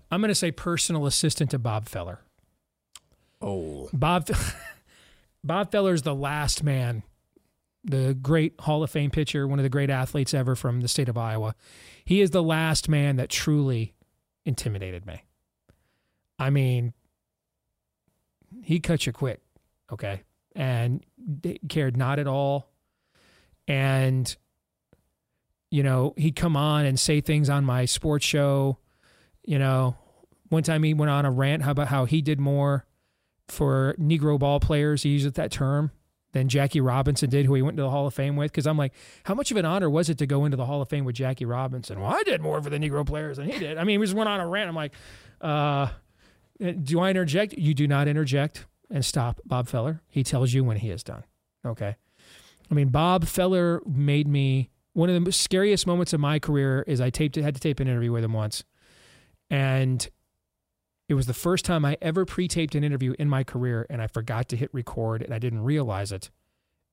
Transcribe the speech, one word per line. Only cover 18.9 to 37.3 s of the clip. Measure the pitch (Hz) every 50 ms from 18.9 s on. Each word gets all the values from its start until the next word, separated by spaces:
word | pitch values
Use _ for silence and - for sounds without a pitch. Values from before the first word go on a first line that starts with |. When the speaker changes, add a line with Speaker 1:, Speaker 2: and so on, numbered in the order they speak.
| 165 - -
Speaker 1:
you | - 113
quick, | - 139 127 98 - _ _ _ _ _ _ _ _ _ -
okay? | 110 104 110 98 98 92 - _ _ _ _ _ -
And | 185 135 131 123 117 117 123 131 - - _ _ - 247 185 143 143
d-, | - - - - - 143
cared | - 156 139 131 120
not | 131 127 131 139 147
at | 143
all. | 139 135 139 139 139 139 139 - _ _ _ _ _ _ _ _ _ _ _ _ _ _ _ _ _ _ _ _
And, | - 143 135 135 135 135 135 131 131 131 131 120 - - - _ _ _ _ _ _ _ _ _ _ _ _ _ _ _ _ _ _ _ _ _ _ _ _ _ _
you | 160 143 139
know, | 135 131 127 131 156 -
he'd | - 147 160 127
come | - 170 170 151
on | 139 147 151 147 151 147
and | 135 135 131
say | - - 151 147
things | - - 151 151 147 135
on | 143 143 139
my | 127 123 127 127
sports | 123 - - - 156 147 143 -
show. | - - 147 143 139 139 139 135 135 131 - _ _ _ _ _ _ _ _ _ _ _ _ _
You | 214 147 139
know, | 135 131 131 131 131 123 123 - - _ _ _ _ _ _ _ _ -
one | 160 160 156
time | 170 160 156 156
he | 156 156
went | 151 151 151
on | 139 143 143
a | 135
rant | 127 135 135 139 151 160 131
about | 143 139 143 147
how | 117 143 135 127
he | 117 160 160
did | 139 156 151 139
more | 139 139 143 143 143 143 139 131 - _ _ _ _ _ _ _ _ _ _ _ _
for | - - - 147 139 135 135 135 139 - -
Negro | 151 151 165 151 147 151 147 131
ball | 143 143 143 143
players, | - - 156 147 147 151 147 135 -
he | 143
used | 143 143 139 143 -
that | 175 - 110
term, | - - 139 131 143 147 156 147 - _ _ _ _ _ _ _ -
than | 131 131
Jackie | 131 127 143 139 135 - 147
Robinson | 127 127 123 135 131 147 139 - 151
did, | 123